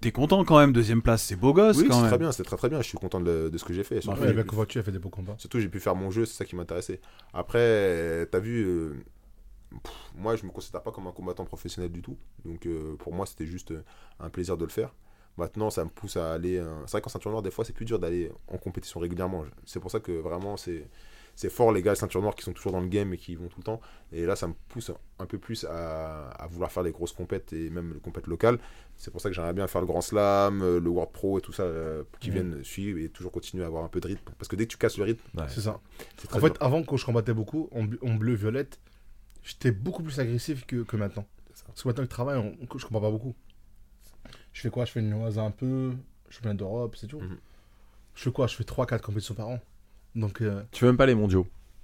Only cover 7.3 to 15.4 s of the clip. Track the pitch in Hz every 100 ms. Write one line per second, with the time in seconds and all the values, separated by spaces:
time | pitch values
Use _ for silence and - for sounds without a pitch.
7.3 | 87 - 117 117 107 95 82 82 82 85
8.3 | 95 110 120 95 85 80 69 - - -
9.3 | - - - - - - - - - 107
10.3 | 113 92 95 - 90 - - 92 87 90
11.3 | 87 90 - 87 - 87 85 - 69 -
12.3 | - 82 82 87 80 78 76 - 87 95
13.3 | - 82 87 - 80 - - - - 82
14.3 | 90 90 82 80 - 123 - - - -
15.3 | -